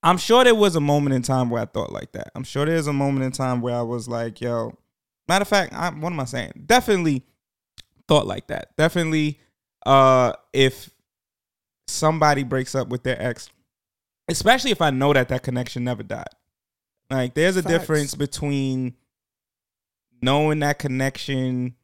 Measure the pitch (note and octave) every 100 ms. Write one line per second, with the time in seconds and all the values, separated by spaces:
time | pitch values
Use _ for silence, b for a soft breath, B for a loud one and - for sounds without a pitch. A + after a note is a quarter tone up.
0 | E3 F3+ - A#3+ B3+ A3+ G#3 E3 C#3+ D3
1 | C#3+ C3+ B2 C3 B2 A#2 G#2 - - -
2 | - - - - C3 C#3 D3+ E3 D3 C#3
3 | C#3 C#3 C3 B2+ C3 B2 A#2+ A#2+ A#2 A#2+
4 | A2 A#2 A#2 G#2+ A#2+ A#2 A2+ - _ _
5 | _ _ - F#3 G3+ G#3 F3 - E3+ D3+
6 | D#3+ E3+ B2+ B2+ G2 - C#3+ A#3+ B3 G3
7 | E3 C3+ - _ _ _ _ - - _
8 | - D3 - G2 - - - - D#3 F3
9 | D#3+ D#3 D3+ D3 _ _ _ _ - C3+
10 | C3 C3 B2 - _ - C3+ - - _
11 | _ _ _ _ _ _ _ _ - -
12 | D#3 D#3+ D3+ C#3+ C3 C3 C3 C3+ A#2+ B2
13 | B2+ B2+ B2 A#2 - _ _ _ _ _
14 | _ _ - E3+ G#3 B3+ C4+ G3+ D#3+ C3
15 | C#3 C#3 B2 B2+ - B2 B2 - B2 A#2
16 | G2+ A#2 - _ _ _ _ _ _ _
17 | _ C3+ B2+ C3+ E3+ F#3 D#3+ E3+ E3 D3+
18 | C#3+ - C#3+ - D3 C#3 C3+ C3 B2+ A#2+
19 | _ _ _ _ _ _ _ _ _ _
20 | _ _ B2+ C#3+ D3+ D3+ D3 C#3+ C#3+ C3
21 | C3+ - - C3+ B2+ B2+ B2 A#2+